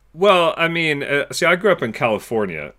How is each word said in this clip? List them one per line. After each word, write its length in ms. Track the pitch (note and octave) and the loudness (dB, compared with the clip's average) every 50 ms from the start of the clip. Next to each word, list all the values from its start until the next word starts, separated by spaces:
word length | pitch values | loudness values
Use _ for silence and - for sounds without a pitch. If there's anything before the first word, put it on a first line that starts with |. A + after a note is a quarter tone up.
| _ _ - | _ _ -4
Well, 400 | D#3+ F#3+ G#3 F#3+ F3+ E3+ D#3+ - | 0 4 4 4 4 4 2 0
I 120 | - E3 E3 | 0 -2 -2
mean, 340 | E3 E3+ E3 D#3 D3 C#3 | 0 0 -2 -2 -2 -2
uh, 280 | C#3+ - C#3+ C#3+ - - | -2 -2 -2 -2 -2 -2
see, 140 | - - F3 | -4 0 2
I 120 | E3 F3+ | 2 2
grew 140 | F3 G3 G3+ | 2 2 2
up 120 | F3 - | 2 2
in 100 | C#3 A2+ | 0 -6
California, 800 | G#2+ - C#3+ A#2 G#2+ G2 - - A#2+ A2 G#2 F#2 E2 D#2 D2 D2 - | -4 -2 -2 0 0 -2 -4 -4 -4 -2 -2 -4 -6 -8 -12 -12 -16